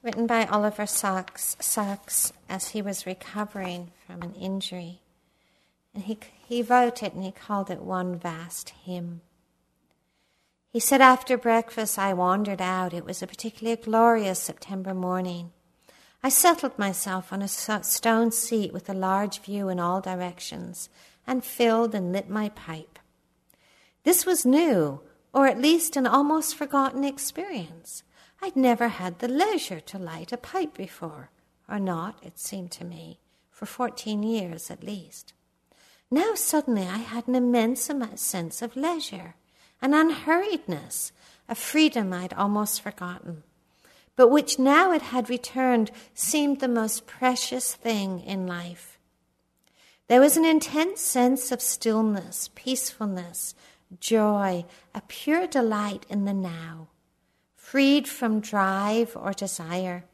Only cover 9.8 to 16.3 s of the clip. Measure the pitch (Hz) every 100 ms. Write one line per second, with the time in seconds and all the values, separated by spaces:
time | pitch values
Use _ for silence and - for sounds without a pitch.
9.8 | _ _ _ _ _ _ _ _ _ 233
10.8 | - 277 262 254 - 247 233 226 226 -
11.8 | 214 - 196 180 180 196 208 190 185 185
12.8 | 180 170 170 180 185 - 226 - 220 226
13.8 | 226 226 233 226 196 185 - - - 190
14.8 | 185 185 180 185 185 175 170 _ _ _
15.8 | _ _ _ _ 269